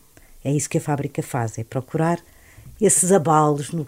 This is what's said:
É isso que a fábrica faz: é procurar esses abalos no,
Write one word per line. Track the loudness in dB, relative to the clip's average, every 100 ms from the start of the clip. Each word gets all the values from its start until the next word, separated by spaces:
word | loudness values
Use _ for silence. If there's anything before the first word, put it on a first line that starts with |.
| _ -20 -20 -10
É | -2
isso | -2 -2
que | -4
a |
fábrica | -2 -4 -4 -6
faz: | -6 -4 -4 -6
é |
procurar | -6 -8 -4 -2 0 -2 -6 -20 -20 -20 -20 0
esses | 2 2 4
abalos | 4 4 4 4 0 -4
no, | -6